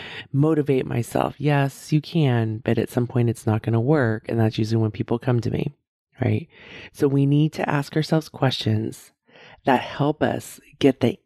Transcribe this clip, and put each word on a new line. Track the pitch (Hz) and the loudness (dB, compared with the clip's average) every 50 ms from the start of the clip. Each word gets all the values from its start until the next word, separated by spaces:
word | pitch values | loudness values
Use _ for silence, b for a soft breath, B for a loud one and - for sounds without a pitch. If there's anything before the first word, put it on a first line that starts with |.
| B B B B B B - | B B B B B B 0
motivate | 135 143 156 160 151 143 139 139 131 - | 2 2 2 2 2 2 0 0 -2 0
myself." | - 131 123 117 - - - - - - - | -2 -4 -4 -4 -2 0 0 0 0 -2 -2
Yes, | 139 147 147 143 139 139 - - - - - | -2 0 2 2 0 -2 -4 -8 -6 -2 -2
you | 151 | -2
can, | 143 - - 170 151 135 123 120 113 110 110 107 | -2 0 0 2 2 2 2 2 0 -2 -4 -4
but | - - 117 117 | -2 0 0 0
at | - - | 0 -2
some | - 127 123 120 | 0 -2 -2 0
point | - 120 120 120 | 0 0 2 2
it's | 110 - - | 0 -2 0
not | 113 107 107 | 0 0 0
gonna | - 107 113 113 | 0 0 0 0
work. | 113 127 160 151 127 113 110 107 - - | 2 2 2 4 4 2 0 -2 -4 -4
And | - 117 | 0 2
that's | 110 110 110 - | 2 2 2 0
usually | 113 107 113 113 | -2 0 2 0
when | 110 110 | 0 0
people | 104 - 113 - 120 120 | -2 -4 -4 -4 -4 -2
come | - - 120 120 | 0 0 0 0
to | 113 117 | 0 -2
me, | - - - 143 143 _ _ _ _ _ _ _ _ _ | -2 -2 -4 -4 -6 _ _ _ _ _ _ _ _ _
right? | - 110 107 110 165 - B B B B B B B B | 0 0 0 0 -4 -8 B B B B B B B B
So | B - 151 143 | B 0 0 2
we | 135 139 139 | 4 4 2
need | 139 143 147 151 156 - | 4 4 4 2 2 0
to | - - - | -4 -4 -2
ask | 156 143 139 - - | -2 -2 -2 -2 -2
ourselves | 160 151 - 170 160 151 - | -4 -2 0 0 -2 -2 -4
questions | - - - 131 120 - - 113 110 107 110 - 131 - - - _ _ B B B B B B B B B | -6 -2 0 0 0 0 -2 0 0 0 -2 -4 -8 -10 -18 -20 _ _ B B B B B B B B B
that | - 131 123 | 2 2 2
help | - - - - 143 143 151 - 135 | 0 -4 -4 -2 -2 -2 0 0 -2
us | 120 - 120 - - - - _ _ - _ | -2 -2 -4 -8 -12 -18 -20 _ _ -8 _
get | - 139 131 - | 2 2 4 4
the | - 120 - - _ | 0 -2 -2 -2 _